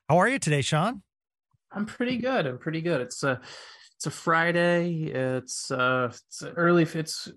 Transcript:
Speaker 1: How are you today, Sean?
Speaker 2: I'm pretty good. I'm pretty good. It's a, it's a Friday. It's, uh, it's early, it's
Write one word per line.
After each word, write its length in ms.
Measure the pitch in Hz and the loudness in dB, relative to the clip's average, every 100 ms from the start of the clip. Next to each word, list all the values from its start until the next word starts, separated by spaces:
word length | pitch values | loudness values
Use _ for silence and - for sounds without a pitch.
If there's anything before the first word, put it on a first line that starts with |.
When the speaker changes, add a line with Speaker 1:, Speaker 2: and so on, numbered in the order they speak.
| - | 2
Speaker 1:
How 80 | 165 | 4
are 100 | 214 | 4
you 120 | 269 | 2
today, 220 | 160 147 | 0 0
Sean? 420 | 127 156 196 254 - _ _ _ _ _ _ | 2 0 0 -4 -12 _ _ _ _ _ _
Speaker 2:
I'm 140 | 202 214 | -8 -6
pretty 300 | - 247 247 | -4 -4 -2
good. 300 | 254 247 143 | -2 0 -2
I'm 120 | 123 | -4
pretty 220 | 165 160 | -6 -4
good. 220 | 165 147 | -2 -2
It's 200 | 123 - | -2 -4
a, 180 | 139 123 - - - - - - | -2 -2 -6 -18 -20 -20 -20 -10
it's 80 | 156 | -10
a 40 | |
Friday. 1000 | - - 165 170 170 175 175 175 165 156 | -4 0 2 2 4 4 4 2 -2 -2
It's, 600 | 131 131 127 127 - - | -2 -2 -2 -6 -10 -4
uh, 380 | 131 127 127 123 | 0 2 2 0
it's 320 | - - - 147 170 | -6 -18 -14 -8 2
early, 280 | 170 175 | 4 6
it's 460 | 160 165 156 - - | 4 0 -6 -8 -12